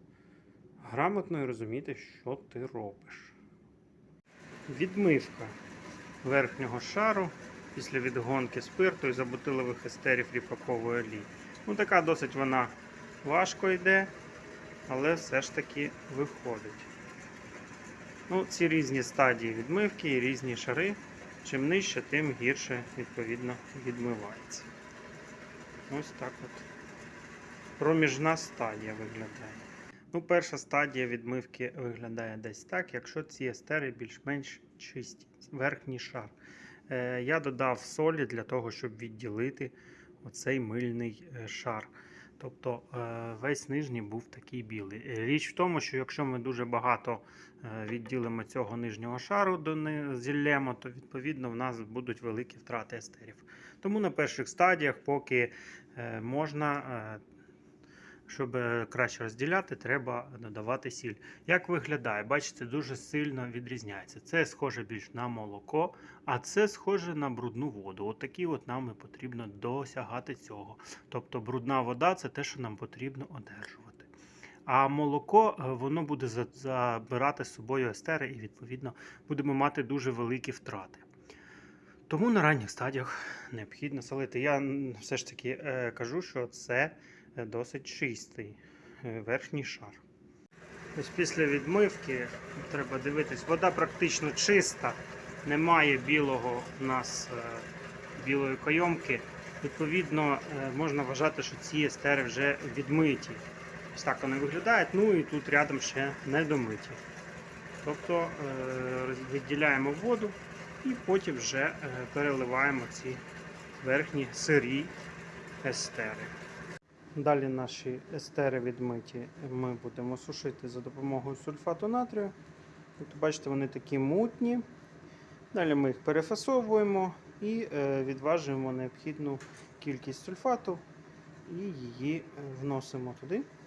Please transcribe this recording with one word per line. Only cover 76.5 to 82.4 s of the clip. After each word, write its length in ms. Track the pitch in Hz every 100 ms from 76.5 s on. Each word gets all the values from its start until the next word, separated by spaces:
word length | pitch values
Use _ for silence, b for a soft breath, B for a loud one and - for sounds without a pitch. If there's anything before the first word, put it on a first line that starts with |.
забирати 920 | - 135 127 123 117 117 123 139 143
з 100 | 135
собою 360 | - 110 135 123
естери 400 | 101 - 156 131
і, 100 | 131
відповідно, 520 | 107 - 120 127 135 - B B -
будемо 260 | 143 139
мати 280 | 135 143 147
дуже 280 | 120 139 127
великі 420 | 117 117 127 135
втрати. 460 | - - 107 92 - - B B B B B B B B B -
Тому 220 | 156 233
на 120 | 214